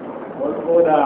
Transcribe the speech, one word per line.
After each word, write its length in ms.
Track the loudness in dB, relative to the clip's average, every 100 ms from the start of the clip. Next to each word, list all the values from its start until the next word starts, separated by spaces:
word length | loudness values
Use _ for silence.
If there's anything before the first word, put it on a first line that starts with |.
| -12 -12 -12
wasu 260 | -8 -6 -4
ko 220 | 0 2
da 160 | 4 4